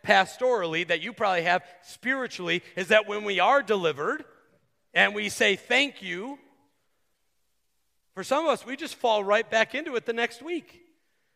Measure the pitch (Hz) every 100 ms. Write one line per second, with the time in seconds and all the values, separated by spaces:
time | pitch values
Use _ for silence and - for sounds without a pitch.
0 | - 196 185 - 254 233 170 160 175 170
1 | - 165 208 180 170 180 - - - -
2 | 240 269 240 - 175 175 - - 180 214
3 | 214 208 208 185 190 277 208 208 170 139
4 | 170 302 - _ _ _ _ _ _ -
5 | 196 208 208 - 214 190 - 247 285 -
6 | 190 175 240 285 _ _ _ _ _ _
7 | _ _ _ _ _ _ _ _ _ _
8 | _ - 185 277 320 240 226 277 320 -
9 | 240 214 196 208 220 220 220 269 320 240
10 | - 233 233 - 302 349 - _ _ _
11 | _ _ _